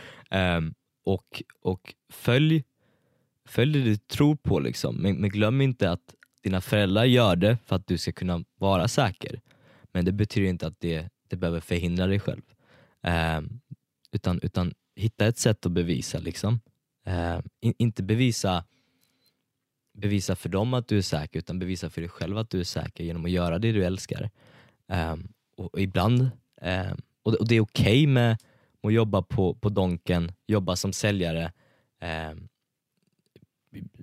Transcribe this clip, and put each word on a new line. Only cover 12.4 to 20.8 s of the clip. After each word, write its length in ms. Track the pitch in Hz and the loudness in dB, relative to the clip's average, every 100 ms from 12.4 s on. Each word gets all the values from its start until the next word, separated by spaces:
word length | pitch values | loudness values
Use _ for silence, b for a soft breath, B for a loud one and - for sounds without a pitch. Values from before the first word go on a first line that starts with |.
| - _ b b b b | -10 _ b b b b
Ehm, 560 | - 85 82 80 80 117 - - _ _ _ | -4 0 0 -2 -6 -12 -18 -20 _ _ _
utan, 280 | 104 - 87 | -4 -2 -2
utan 300 | 113 - 90 - _ - | -2 -2 -2 -4 _ -6
hitta 300 | 107 - 107 | -4 0 0
ett 120 | 117 | 2
sätt 280 | 117 107 92 | 0 0 -2
att 60 | |
bevisa, 480 | 87 87 73 - - | 0 0 -2 -4 -8
liksom. 400 | - - 101 117 - _ _ _ - | -8 -4 -2 -2 -4 _ _ _ -6
Ehm, 360 | 90 85 87 - _ | -4 -2 -4 -8 _
in-, 120 | 113 - | -2 0
inte 260 | 120 - | 0 0
bevisa, 600 | 95 113 131 110 98 90 - _ _ _ _ _ _ _ _ _ _ _ _ - | 0 2 2 0 -2 -2 -4 _ _ _ _ _ _ _ _ _ _ _ _ -6
bevisa 380 | 101 101 92 92 | -2 0 0 -4
för 140 | 87 | -2
dem 240 | 95 117 | -2 0
att 140 | 127 | -2